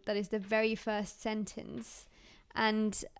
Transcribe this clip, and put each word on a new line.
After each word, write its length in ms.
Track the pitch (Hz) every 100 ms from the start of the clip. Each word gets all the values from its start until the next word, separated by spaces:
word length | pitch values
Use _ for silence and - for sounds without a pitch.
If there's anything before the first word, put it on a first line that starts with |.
that 120 | - 208
is 120 | 196
the 100 | 220
very 380 | 196 220 220 220
first 440 | - 208 202 -
sentence, 840 | 226 220 202 - - 240 226 - - - - - -
and, 500 | - 220 214 214 196 -